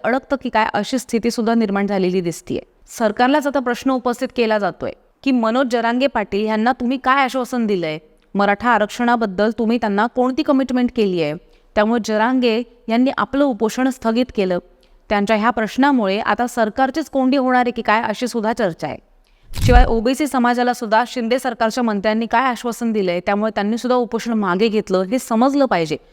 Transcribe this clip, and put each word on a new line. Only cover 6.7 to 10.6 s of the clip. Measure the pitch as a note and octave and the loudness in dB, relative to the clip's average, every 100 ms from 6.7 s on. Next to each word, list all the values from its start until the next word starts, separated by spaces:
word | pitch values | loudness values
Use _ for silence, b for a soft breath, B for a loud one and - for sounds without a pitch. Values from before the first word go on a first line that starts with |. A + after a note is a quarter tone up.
तुम्ही | C4 A#3+ C4 | 0 -2 -2
काय | C4 C4+ | 0 2
आश्वासन | C4 C4 A#3+ B3+ A3 | 2 -2 -4 -2 -2
दिलंय, | G3 D#3+ D#3 _ _ _ G3 | -2 -2 -6 _ _ _ 0
मराठा | G3+ G3+ A#3+ | 2 2 2
आरक्षणाबद्दल | A3+ G#3 - A#3+ A#3+ A3+ F#3 G#3+ A3+ | 2 0 -2 0 0 0 0 0 0
तुम्ही | A3 A#3+ | 0 0
त्यांना | A3 G3 A#3 | 0 0 0
कोणती | - B3 C4 | 0 -2 0
कमिटमेंट | D4+ C4+ | 0 2